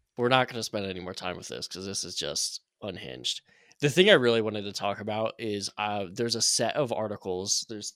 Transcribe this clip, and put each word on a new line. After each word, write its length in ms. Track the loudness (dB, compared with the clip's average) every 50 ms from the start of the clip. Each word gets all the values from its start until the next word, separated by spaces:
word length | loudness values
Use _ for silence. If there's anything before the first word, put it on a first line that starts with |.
| _ _ _ 0
We're 100 | 2 4
not 200 | 6 4 4 2
gonna 140 | -2 -8 -8
spend 220 | -6 -6 -4 -4
any 140 | -4 -6 -6
more 140 | -8 -8 -10
time 220 | -8 -6 -6 -6
with 120 | -8 -10 -10
this 180 | -10 -10 -10 -10
'cause 180 | -10 -8 -8
this 180 | -6 -6 -6 -6
is 100 | -6 -6
just 460 | -6 -6 -4 -4 -4 -4 -4 -6 -10 _ _ _ -12 -10
unhinged. 580 | -10 -10 -10 -10 -12 -12 -8 -6 -6 -6 -6 _ _ _ _ _ _ _ 0
The 80 | 0 2
thing 220 | 6 6 8 10
I 40 | 10
really 280 | 8 8 6 6 6 4
wanted 200 | 2 0 -2 -4
to 100 | -4 -6
talk 280 | -4 -2 -2 -2 -2
about 340 | -4 -4 -2 0 0 -2 -2 -4
is, 320 | -4 -4 -4 -2 -4 -6 -6 -4
uh, 280 | -4 -2 -2 -2 -4 -6
there's 240 | -4 -2 -2 0 0
a 80 | 0 2
set 340 | 2 2 2 2 0 0
of 160 | 0 0 0 0
articles. 720 | -2 -2 -4 -6 -6 -4 -4 -4 -2 -2 -2 -2 -2 -2 -6
There's 260 | -10 -10 -10 -10 -12